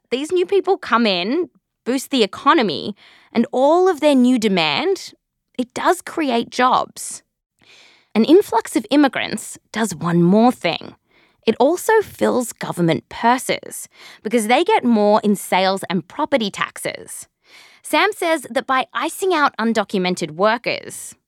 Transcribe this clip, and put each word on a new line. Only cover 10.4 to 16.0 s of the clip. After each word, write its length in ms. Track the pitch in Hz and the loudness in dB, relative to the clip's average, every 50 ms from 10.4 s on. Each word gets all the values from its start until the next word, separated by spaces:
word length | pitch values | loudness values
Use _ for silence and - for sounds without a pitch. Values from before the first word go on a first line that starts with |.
| 233 254 240 | 4 4 2
thing. 420 | - - 170 151 - - - - _ _ _ _ _ _ _ _ _ _ | 0 -4 -6 -6 -6 -10 -16 -18 _ _ _ _ _ _ _ _ _ _
It 100 | 226 220 - | 0 4 4
also 420 | 247 294 349 - - - 440 440 | 4 4 2 0 2 2 2 2
fills 520 | 392 - - - 214 214 208 247 240 - - | 2 0 -4 -2 -2 0 0 -2 -4 -6 -10
government 540 | - - - 170 175 170 160 156 - - | -12 -10 -8 -4 0 0 0 0 0 -4
purses 800 | _ - - - 233 254 254 - - - - - - - - - - _ - - - - _ - | _ -10 0 2 2 2 2 0 -4 -6 -6 -6 -14 -16 -16 -18 -18 _ -20 -20 -20 -20 _ -8
because 240 | 214 220 240 208 | -2 -2 -2 2
they 160 | 214 247 294 349 | 2 2 2 2
get 200 | 415 440 403 - | 2 0 2 2
more 380 | 240 233 208 208 208 208 220 - | 2 2 4 4 4 4 2 2
in 120 | 196 202 | 0 -2
sales 480 | - - - 196 180 190 190 196 190 - - | -2 -2 -2 0 0 2 0 -2 -2 -6 -6
and 180 | 170 175 | -6 -6